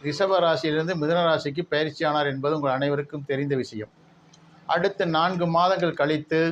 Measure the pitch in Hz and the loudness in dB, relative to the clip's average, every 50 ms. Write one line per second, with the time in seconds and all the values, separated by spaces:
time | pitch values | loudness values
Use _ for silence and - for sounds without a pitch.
0 | - 143 143 143 196 190 190 180 170 165 160 143 - 160 151 156 160 170 185 165 | -4 -6 -2 0 0 2 4 4 4 4 2 2 0 0 0 0 0 -2 -2 -2
1 | 147 151 170 175 175 165 160 147 151 147 139 165 175 _ - 147 156 156 147 - | 0 0 2 2 2 2 2 2 0 -4 -6 -6 -6 _ 0 0 0 -2 -2 -2
2 | 165 156 151 151 147 143 135 135 131 143 156 156 143 139 127 131 143 143 143 143 | -2 0 0 0 0 0 -2 -2 -2 -2 0 0 0 0 0 0 0 0 0 -2
3 | 143 143 - 147 143 - 139 135 143 143 143 131 120 - - 107 107 - _ _ | -4 -6 -10 -12 -6 -4 -4 -2 -2 -2 -2 -2 -4 -6 -8 -10 -12 -12 _ _
4 | _ _ _ _ _ _ - - - - - - - - 156 175 180 196 196 - | _ _ _ _ _ _ -20 -20 -20 -20 -20 -20 -4 -2 0 0 0 0 0 0
5 | 196 170 160 156 165 180 190 180 175 175 165 165 175 185 190 180 175 170 151 - | -2 0 2 2 2 2 0 0 -2 0 2 2 2 2 2 2 0 -2 0 0
6 | 143 147 156 151 151 _ 160 160 165 165 | 0 0 0 -2 -2 _ 0 0 2 0